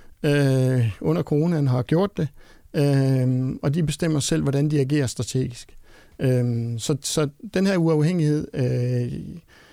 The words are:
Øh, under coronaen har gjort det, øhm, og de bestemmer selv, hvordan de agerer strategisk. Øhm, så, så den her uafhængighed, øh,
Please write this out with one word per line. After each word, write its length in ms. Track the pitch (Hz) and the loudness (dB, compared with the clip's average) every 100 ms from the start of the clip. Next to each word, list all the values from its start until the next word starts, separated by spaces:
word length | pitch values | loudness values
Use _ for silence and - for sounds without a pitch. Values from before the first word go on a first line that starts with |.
| - - | -20 -4
Øh, 720 | 151 143 139 131 127 131 113 - | 0 2 4 4 2 2 0 -2
under 220 | - 170 | -2 -2
coronaen 440 | - 147 165 165 139 | 0 0 2 2 2
har 160 | 127 | 0
gjort 340 | - 156 202 - | 2 2 0 -2
det, 100 | 151 - - - - | -6 -6 -20 -20 -6
øhm, 840 | 160 143 139 135 131 127 127 131 - | 0 2 4 2 2 2 0 -2 -2
og 120 | 135 | -2
de 100 | 156 | 0
bestemmer 360 | 156 - 165 151 | -2 -2 -2 0
selv, 220 | - 160 | 0 0
hvordan 260 | 143 139 151 | 0 0 0
de 80 | 151 | 0
agerer 280 | 135 147 127 | 0 0 0
strategisk. 720 | - 120 131 127 120 - - - - - - | -4 -4 -4 -4 -8 -18 -20 -20 -20 -20 -4
Øhm, 600 | 131 127 123 117 117 117 | 0 2 0 -2 -4 -4
så, 180 | - 143 | -4 -4
så 280 | - - 147 - 214 | -2 -2 -2 -4 -6
den 140 | 190 190 | 0 2
her 100 | 185 | 2
uafhængighed, 720 | 165 151 151 180 151 151 - | 2 2 2 2 2 0 -2
øh, 580 | - 127 123 123 123 120 139 - 170 - - - | -4 -2 0 -2 -2 -4 -6 -10 -14 -20 -20 -20